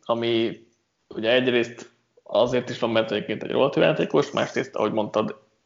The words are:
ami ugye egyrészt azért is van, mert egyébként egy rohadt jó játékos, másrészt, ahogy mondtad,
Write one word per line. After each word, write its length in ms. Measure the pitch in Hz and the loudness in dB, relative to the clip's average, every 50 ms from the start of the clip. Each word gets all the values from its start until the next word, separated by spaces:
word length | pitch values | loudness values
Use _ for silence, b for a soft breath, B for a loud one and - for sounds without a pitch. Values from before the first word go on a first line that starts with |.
| _ | _
ami 600 | - 117 117 117 117 117 113 117 104 87 - - _ _ _ _ _ _ _ _ | -4 -4 -2 0 0 0 0 0 -2 -4 -8 -16 _ _ _ _ _ _ _ _
ugye 240 | _ - - 107 113 | _ -10 -4 0 2
egyrészt 580 | 123 127 127 123 120 120 117 117 117 - - - _ _ _ _ _ _ _ | 2 4 4 4 2 2 0 0 -6 -14 -18 -20 _ _ _ _ _ _ _
azért 460 | - - 101 117 123 127 123 120 127 | -2 2 2 2 4 2 -2 -2 -4
is 100 | 120 - | -4 -4
van, 100 | 123 113 | -2 0
mert 220 | 113 110 113 - | 2 0 2 2
egyébként 320 | 104 104 - - 107 - - | -2 -4 -2 -4 -6 -6 -6
egy 80 | - | -4
rohadt 240 | - - 131 143 - | 0 2 2 2 4
jó 60 | 160 | 4
játékos, 500 | 165 160 156 160 170 - - 147 143 - | 4 4 4 2 0 2 2 2 0 2
másrészt, 440 | - - 147 - - - 135 - - | -2 -2 -2 -2 -2 -4 -6 -4 -2
ahogy 160 | - 107 107 | -2 -2 0
mondtad, 480 | 110 110 104 - - 107 107 104 - - _ _ _ _ _ | 0 -2 -4 0 0 -2 -2 -2 -6 -10 _ _ _ _ _